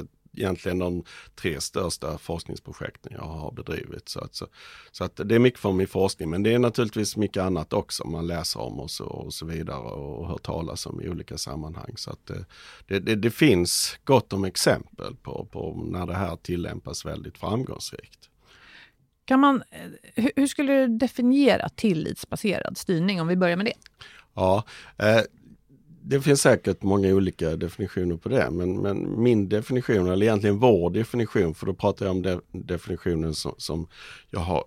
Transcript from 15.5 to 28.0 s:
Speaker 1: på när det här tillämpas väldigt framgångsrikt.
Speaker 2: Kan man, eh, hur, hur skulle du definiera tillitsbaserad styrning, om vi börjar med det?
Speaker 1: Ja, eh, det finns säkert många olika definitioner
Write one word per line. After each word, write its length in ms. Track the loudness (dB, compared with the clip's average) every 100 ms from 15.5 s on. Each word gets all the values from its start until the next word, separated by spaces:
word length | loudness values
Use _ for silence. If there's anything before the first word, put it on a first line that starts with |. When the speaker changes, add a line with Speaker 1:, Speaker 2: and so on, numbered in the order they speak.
Speaker 1:
på 320 | -8 -8 -8 -6
när 140 | -6 -4
det 100 | -4
här 200 | -4 -6
tillämpas 680 | -6 -6 -6 -10 -10 -10 -10
väldigt 320 | -10 -12 -8
framgångsrikt. 920 | -4 -4 -4 -8 -12 -14 -18 _ _ _ _ -20 -20 -20 -20 _ _ _ 2
Speaker 2:
Kan 140 | 6
man, 240 | 6 4 -2
eh, 80 | -14 -16 -16 -8 -2
hur, 80 | 0 2
hur 120 | 0
skulle 260 | 0 2
du 240 | 4 4 2
definiera 720 | -2 2 4 6 6 4 0
tillitsbaserad 1080 | 0 0 2 -2 -8 -8 -4 -2 -2 -4 -6
styrning, 440 | -2 0 2 0
om 60 | 0
vi 80 | 2
börjar 220 | 2 2
med 80 | -2
det? 80 | -4 _ _ -20 -20 _
Speaker 1:
Ja, 300 | 2 4 4 0 -14 -16 0
eh, 240 | 4 6 4 -6 -20 -20 _ -20 _ -16 -2
det 120 | 2
finns 200 | 4 6
säkert 400 | 6 6 4 0
många 240 | 2 4 6
olika 480 | 6 4 0 -2 -2
definitioner 600 | -4 -6 -6 -2